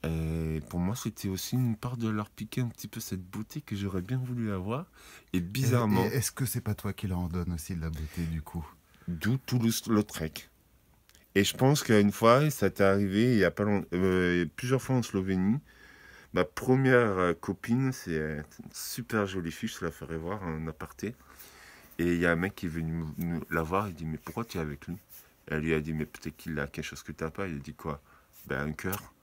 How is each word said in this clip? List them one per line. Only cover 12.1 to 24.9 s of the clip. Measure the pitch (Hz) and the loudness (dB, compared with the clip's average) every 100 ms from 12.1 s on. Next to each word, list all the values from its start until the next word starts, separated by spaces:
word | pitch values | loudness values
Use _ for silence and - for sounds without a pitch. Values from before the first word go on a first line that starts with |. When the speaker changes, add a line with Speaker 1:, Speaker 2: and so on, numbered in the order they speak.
Speaker 1:
fois, | 101 113 123 151 | 6 6 8 6
ça | - 98 | 2 0
t'est | - | 4
arrivé, | 98 98 101 98 120 | 4 4 2 4 4
il | 117 | 6
y | 90 | 4
a | |
pas | - | 4
long-, | 101 101 82 | 0 0 0
euh, | 90 95 92 90 87 85 - | 0 4 4 4 2 0 -2
plusieurs | 127 131 | 0 0
fois | - 131 | 2 0
en | |
Slovénie, | 113 98 95 95 92 127 - - - - - - - | 0 -2 0 2 2 2 -2 -20 -20 -20 -20 -20 -6
ma | 90 90 | 0 0
première, | - - 131 131 127 117 92 | -2 2 4 6 6 6 4
euh, | 90 | 2
copine, | 85 - 92 - 120 135 | 0 -2 -6 0 0 0
c'est, | 127 - | -2 -4
euh, | 80 78 76 78 - | -4 -2 -6 -10 -14
une | - | -16
super | - - - 117 113 101 | -12 -10 -10 -4 -2 0
jolie | 95 85 | -2 -6
fille, | 80 113 | -6 -8
je | - | -6
te | 85 | -8
la | |
ferai | 80 78 82 | -8 -8 -8
voir | 82 104 | -6 -6
en | 90 80 80 | -6 -6 -6
aparté. | 78 80 - 98 120 - - - - - - - - | -8 -14 -8 -8 -8 -18 -20 -20 -20 -20 -20 -20 -2
Et | 85 | 2
il | 87 | 4
y | 87 | 4
a | |
un | 85 | 4
mec | 92 | 2
qui | - 90 | -2 -6
est | |
venu | 80 80 | -4 -2
me, | 82 80 71 | -2 -4 -4
nous, | 85 85 - | -4 -4 -2
la | 80 | -2
voir, | 80 92 104 | 0 0 -2
il | 82 | -6
dit, « | 80 | -8
Mais | 78 | -8
pourquoi | - 82 117 | -8 -8 -6
tu | 92 | -6
es | |
avec | 78 71 | -6 -8
lui ? » | - | -10